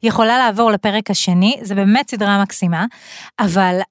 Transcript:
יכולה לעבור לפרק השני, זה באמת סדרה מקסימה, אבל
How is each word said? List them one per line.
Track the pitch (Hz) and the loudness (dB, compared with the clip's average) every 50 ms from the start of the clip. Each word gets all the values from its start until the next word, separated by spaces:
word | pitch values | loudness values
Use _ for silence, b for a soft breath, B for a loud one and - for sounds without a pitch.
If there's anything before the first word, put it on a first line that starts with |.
| - | -2
יכולה | 226 214 - 226 220 233 254 | -2 2 2 2 2 2 2
לעבור | 262 233 202 208 233 226 | 2 0 2 2 2 2
לפרק | 208 196 - 214 196 220 208 - | 2 0 0 -2 -2 -2 -2 -2
השני, | 196 - - - 175 180 190 214 277 - - | -4 -4 -2 0 2 2 2 2 0 -2 -6
זה | 196 202 | -6 -2
באמת | 196 196 196 214 254 285 - | 0 2 2 2 2 0 -2
סדרה | - 208 208 202 202 202 202 | -4 -4 0 0 2 0 0
מקסימה, | 196 - - - 175 170 160 196 240 B B B B B B B B B - | -2 -2 -4 -2 -2 -2 -2 -4 -4 B B B B B B B B B -4
אבל | 220 190 165 196 190 185 180 185 190 - | -2 0 2 2 2 2 0 -2 -4 -4